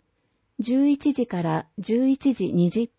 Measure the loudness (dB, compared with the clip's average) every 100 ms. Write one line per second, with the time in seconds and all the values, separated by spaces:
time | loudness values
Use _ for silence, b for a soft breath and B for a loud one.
0 | _ _ _ _ _ -8 -2 2 2 2
1 | 0 -2 -2 -2 -2 -2 -6 -12 -4 0
2 | 2 2 0 -2 0 2 2 2 -4